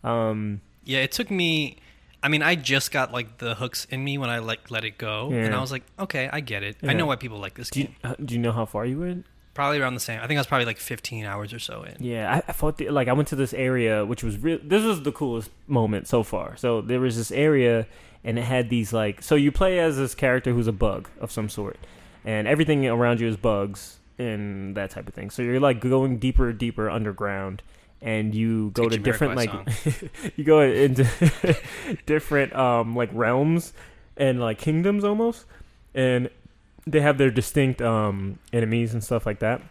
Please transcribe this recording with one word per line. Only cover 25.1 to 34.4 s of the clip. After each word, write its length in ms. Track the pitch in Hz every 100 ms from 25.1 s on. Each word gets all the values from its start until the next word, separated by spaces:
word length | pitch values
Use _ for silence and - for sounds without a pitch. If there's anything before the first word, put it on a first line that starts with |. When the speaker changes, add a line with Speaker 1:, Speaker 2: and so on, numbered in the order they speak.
Speaker 1:
thing. 140 | - 101
So 120 | -
you're, 180 | 123 127
like, 200 | 139 120
going 380 | 123 131 135 120
deeper, 340 | 127 123 139
deeper 360 | 113 120 113 107
underground, 720 | 87 107 95 104 98 98 101 - - _ -
and 320 | - 110 110 107
you 340 | 113 113 107
go 100 | 95
Speaker 2:
It's 100 | 117
a 40 | 113
Speaker 1:
to 40 |
different, 300 | 101 113 147 127
Speaker 2:
Jamiroquai 260 | 113 104 -
Speaker 1:
like, 340 | 113 - 123
Speaker 2:
song. 100 | - - 226
Speaker 1:
<laughs> 40 | -
you 80 |
go 160 | 147 156
into 440 | 139 117 139 131
<laughs> 1000 | 123 - 165 - 196 160 - - 311 190 -
different, 460 | 151 - 147 135
um, 400 | - 127 120 113
like, 160 | 120 117
realms 600 | 104 113 123 147 170 - - - - - -
and, 220 | 139 123